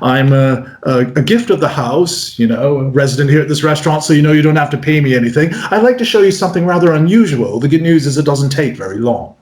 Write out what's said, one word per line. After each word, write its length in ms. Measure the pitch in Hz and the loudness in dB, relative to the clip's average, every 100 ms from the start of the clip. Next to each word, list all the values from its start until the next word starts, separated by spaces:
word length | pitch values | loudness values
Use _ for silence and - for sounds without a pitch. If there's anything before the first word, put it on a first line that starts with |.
I'm 320 | 127 131 135 | 0 2 2
a, 440 | 135 135 127 - - | 4 2 0 -6 -8
a, 160 | - 127 | -2 0
a 220 | 123 135 | 0 -2
gift 280 | 131 233 240 | 0 0 0
of 100 | 175 | -2
the 80 | 147 | 0
house, 680 | 139 120 139 175 - - - | -4 -4 -2 -2 -4 -10 -4
you 80 | 117 | -2
know, 320 | 117 135 143 | 0 -2 -2
a 100 | 135 | -2
resident 400 | 131 139 - 139 | 0 0 0 2
here 120 | 151 | 2
at 60 | 139 | 2
this 160 | 147 | -2
restaurant, 400 | 156 147 - 151 | 0 0 -2 -2
so 100 | - | 2
you 80 | 151 | 2
know 100 | 151 | 4
you 100 | 151 | 4
don't 140 | 151 156 | 2 2
have 140 | 143 | 0
to 60 | 143 | -4
pay 240 | - 156 | -2 0
me 140 | 139 127 | 2 0
anything. 360 | 117 135 165 165 - | 0 0 -2 -2 -4
I'd 120 | 202 | 0
like 140 | 233 254 | 2 0
to 60 | 233 | 0
show 160 | 214 | 2
you 100 | 196 | 2
something 340 | 190 185 175 175 | 2 -2 -2 0
rather 280 | 175 170 | 2 2
unusual. 640 | 151 160 214 208 135 104 107 | 2 2 4 2 0 -4 -2
The 80 | 139 | 0
good 140 | 160 | 0
news 240 | 165 165 139 | 2 2 2
is 120 | 135 | -2
it 80 | 147 | -2
doesn't 240 | 139 139 | 0 -2
take 260 | 147 143 113 | -2 -4 -4
very 220 | 95 101 | -10 -4
long. 380 | 117 117 113 - | -2 -2 -6 -18